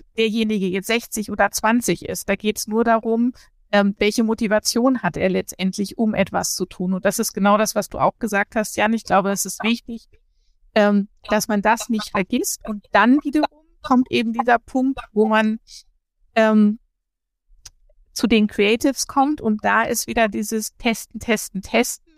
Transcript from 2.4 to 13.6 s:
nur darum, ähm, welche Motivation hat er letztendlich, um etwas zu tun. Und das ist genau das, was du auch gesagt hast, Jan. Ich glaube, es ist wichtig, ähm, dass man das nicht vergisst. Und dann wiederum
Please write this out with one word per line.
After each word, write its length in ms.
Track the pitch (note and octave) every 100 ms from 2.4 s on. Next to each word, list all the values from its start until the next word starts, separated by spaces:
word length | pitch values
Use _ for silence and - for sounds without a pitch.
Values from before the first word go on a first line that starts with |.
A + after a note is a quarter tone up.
| G#3+ G#3 -
nur 160 | G#3+
darum, 500 | A#3 A3+ A3+ A#3 A#3+ - - _ _
ähm, 240 | G3+ G3+ G3+
welche 240 | G#3 A3+
Motivation 800 | A3 A3+ A3 G#3+ - A#3 B3+ B3+
hat 140 | F3 -
er 140 | F#3+
letztendlich, 680 | F#3 - - F#3 F#3 G3 -
um 160 | A3
etwas 420 | G3+ G3 F#3+ F3 -
zu 100 | F#3
tun. 280 | - F3+
Und 120 | F#3 G3+
das 140 | G3
ist 140 | A3
genau 240 | - G3+ G#3
das, 160 | G#3+
was 140 | G#3 F#3+
du 120 | -
auch 200 | E3 -
gesagt 360 | A3 G3+ G#3 A3+
hast, 200 | G#3 -
Jan. 180 | G#3+
Ich 120 | A3+ -
glaube, 260 | F#3+ G3
es 140 | G3 F#3+
ist 180 | -
wichtig, 460 | G#3+ A#3 - A#3 _ _ _ _ _ _ _ A3
ähm, 320 | G#3 G3+ G3 _ -
dass 180 | G#3+ -
man 140 | G#3
das 260 | G#3 A3+ -
nicht 220 | A3 -
vergisst. 580 | G3+ F#3 B3 G4 - -
Und 180 | G#3 -
dann 280 | G#3 A3 C#4+
wiederum 240 | D4 D4+ - _